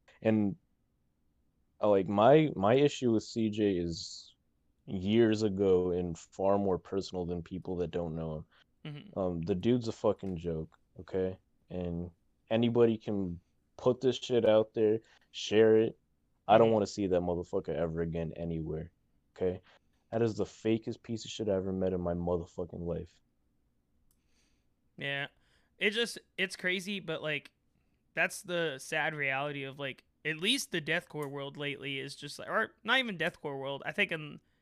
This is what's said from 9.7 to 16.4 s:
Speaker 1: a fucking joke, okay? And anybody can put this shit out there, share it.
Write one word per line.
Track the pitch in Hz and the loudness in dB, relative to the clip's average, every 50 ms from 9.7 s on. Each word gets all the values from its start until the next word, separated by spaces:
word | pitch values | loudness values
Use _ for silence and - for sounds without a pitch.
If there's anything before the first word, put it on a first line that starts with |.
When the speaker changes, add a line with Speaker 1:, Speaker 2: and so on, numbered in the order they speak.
| 123 123 117 | 2 2 0
Speaker 1:
a | 113 107 | -4 -6
fucking | - - 110 101 - - 95 92 | -2 0 0 0 0 -4 -8 -8
joke, | 82 82 87 82 78 80 - _ _ _ _ _ - | -6 -6 -6 -6 -6 -8 -10 _ _ _ _ _ -20
okay? | 90 - - 95 92 92 95 - _ _ _ _ _ - | -12 -6 -4 -2 -2 -4 -4 -8 _ _ _ _ _ -12
And | - 90 90 87 85 85 87 87 - _ _ _ _ _ _ - | -10 -8 -6 -6 -6 -6 -8 -10 -12 _ _ _ _ _ _ -2
anybody | 113 113 120 120 117 120 120 117 113 107 | 0 2 2 2 4 4 4 4 4 0
can | - - 107 101 98 90 87 85 - _ _ _ _ _ _ | -4 -4 -4 -2 -2 -4 -6 -10 -14 _ _ _ _ _ _
put | - - 127 123 - | -2 0 0 0 2
this | - 131 120 | 2 0 0
shit | - - - 127 120 110 | 0 -2 0 0 4 4
out | 110 107 110 110 - - | 6 6 6 4 2 2
there, | 117 110 107 110 113 - _ _ _ _ _ - | 2 2 4 2 2 -2 _ _ _ _ _ -14
share | - - - - 107 110 110 110 110 | -12 -4 2 6 6 8 8 8 6
it. | 113 113 - _ _ _ _ _ _ _ _ _ | 6 2 -2 _ _ _ _ _ _ _ _ _